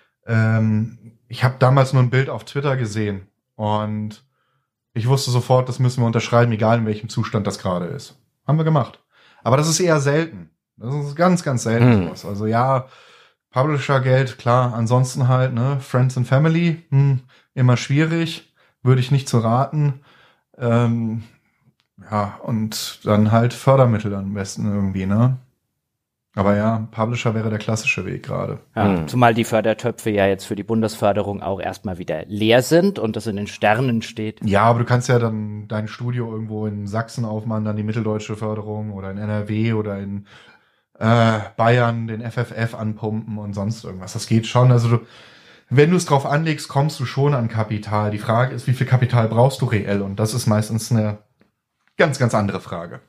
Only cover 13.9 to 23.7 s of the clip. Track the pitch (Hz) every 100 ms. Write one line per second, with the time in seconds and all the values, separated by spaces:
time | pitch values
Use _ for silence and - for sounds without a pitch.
13.9 | 135 127 131 123 - 120 123 123 117 113
14.9 | 127 127 143 127 127 131 117 131 139 -
15.9 | 123 127 127 123 135 160 165 170 160 -
16.9 | 135 143 131 - _ _ 135 127 123 -
17.9 | 139 160 165 165 - - _ _ _ 123
18.9 | 127 123 139 - 117 113 120 139 151 147
19.9 | 131 _ _ _ _ _ - 120 117 117
20.9 | 117 113 113 - _ _ _ _ _ _
21.9 | _ 95 107 101 - - 113 110 - -
22.9 | - 107 104 107 113 120 - 135